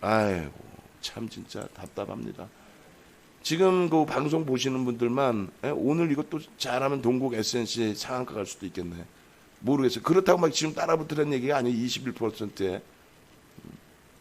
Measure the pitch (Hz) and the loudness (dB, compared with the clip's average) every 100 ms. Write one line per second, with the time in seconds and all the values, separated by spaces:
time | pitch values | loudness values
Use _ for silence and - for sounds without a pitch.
0 | 95 110 104 92 76 - - - - - | 2 2 4 0 -4 -10 -18 -20 -20 -14
1 | - - 113 - - 107 92 - - - | -12 -10 -10 -10 -14 -12 -12 -14 -14 -8
2 | 101 - 113 - 104 - - - - - | -8 -8 -10 -10 -14 -18 -20 -20 -20 -20
3 | - - - - - 160 190 185 175 160 | -20 -20 -20 -12 -4 4 6 6 4 4
4 | 151 131 147 160 156 127 131 131 127 117 | 4 0 0 0 2 0 0 0 -2 0
5 | 120 123 139 110 92 - 127 147 110 156 | 0 2 2 0 -4 -6 -4 0 2 2
6 | 170 143 151 156 156 - 131 123 139 139 | 2 2 -2 -6 -10 -10 -4 0 0 2
7 | 120 127 131 113 104 123 113 117 110 101 | 2 4 2 0 0 0 -2 0 0 -2
8 | - 127 127 107 98 - 95 85 87 85 | -4 -4 -4 -6 -6 -6 -10 -6 -8 -8
9 | 85 - - - - - 107 139 131 120 | -14 -20 -20 -20 -20 -8 0 4 4 2
10 | - 175 190 180 165 - 156 - 165 165 | 4 4 6 4 4 2 -4 -2 0 0
11 | 156 151 147 139 127 143 123 120 123 - | 0 -2 0 0 0 0 2 0 0 -4
12 | 131 - 110 - 107 - 95 92 - - | -6 -4 -4 -4 -10 -4 -2 -2 -8 -20
13 | - - - - - - - - - - | -20 -20 -20 -20 -20 -20 -20 -20 -20 -20
14 | - - | -20 -20